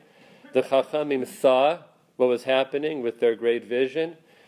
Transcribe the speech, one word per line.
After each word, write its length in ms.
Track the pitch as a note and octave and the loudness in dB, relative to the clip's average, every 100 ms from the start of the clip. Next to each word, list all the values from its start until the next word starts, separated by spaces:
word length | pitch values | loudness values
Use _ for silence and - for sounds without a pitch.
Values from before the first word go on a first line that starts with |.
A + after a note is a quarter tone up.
| _ _ - - - | _ _ -20 -20 -4
The 100 | C3 | -2
Chachamim 640 | - C3+ C3 D3+ D3 C#3 B2 | 0 0 0 -4 -2 -4 -4
saw 540 | - C#3 B2+ C#3+ E3+ - _ _ - | 0 2 4 2 0 -8 _ _ 0
what 100 | B2+ | 0
was 160 | A#2+ | 0
happening 580 | C3+ C3 C3+ C#3+ D3+ D3+ | 0 0 0 -4 -4 -4
with 200 | A#2 A2 | -6 0
their 140 | A#2+ G#2+ | 0 2
great 280 | A#2 A#2 | 0 -2
vision, 540 | G#2 A#2+ C3 C#3 E3 E3 _ _ | -2 -2 -2 -2 -6 -8 _ _